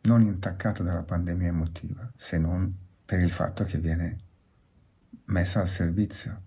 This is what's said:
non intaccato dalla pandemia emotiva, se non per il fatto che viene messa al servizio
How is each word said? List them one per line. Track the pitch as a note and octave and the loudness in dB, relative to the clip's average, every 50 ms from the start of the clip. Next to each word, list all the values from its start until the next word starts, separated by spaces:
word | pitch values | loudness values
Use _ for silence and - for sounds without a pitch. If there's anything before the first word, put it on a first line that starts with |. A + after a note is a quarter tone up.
| - | 6
non | A2 A#2 A#2 | 6 8 8
intaccato | A2 G#2 F#2+ F2 - G2 F#2 - - A2 G2+ - F2+ | 6 6 2 -2 -4 -6 -6 -2 -2 -2 -2 0 -2
dalla | F2+ F2+ E2 D#2 | -2 -2 -2 -4
pandemia | - F2 F2 F2 F2 F2 F2+ F2+ | -2 -2 -2 0 0 -2 0 0
emotiva, | F2 E2+ E2 E2 E2 E2 - - - - - A2 A#2 - | 0 0 0 -2 -2 -4 -8 -8 -8 -8 -8 -10 -14 -14
se | - - - - | -14 -10 -4 0
non | D#2+ D#2+ E2+ F2 F#2 F#2+ F#2+ F#2 - - - _ _ _ | 0 2 2 2 0 0 -2 -4 -8 -14 -20 _ _ _
per | - F#2+ F#2 | -2 2 4
il | F2 E2+ | 4 2
fatto | E2 - - - F2+ - G2 | 2 0 -4 -4 -2 -4 -4
che | - - | -2 -2
viene | D#2 E2 E2 D#2+ E2 E2+ E2+ - - - - _ _ _ _ _ _ _ _ _ _ _ _ _ _ _ _ - - _ | -2 0 0 0 0 -2 -2 -4 -8 -14 -18 _ _ _ _ _ _ _ _ _ _ _ _ _ _ _ _ -20 -20 _
messa | - G2 F#2+ F2 F2+ - G#2+ | 0 2 2 2 2 2 0
al | F#2+ F2+ | 0 0
servizio | - - F2 E2 E2+ G2+ G#2 - - - - - - - - | 0 0 0 2 2 2 0 0 -2 -10 -10 -10 -10 -10 -14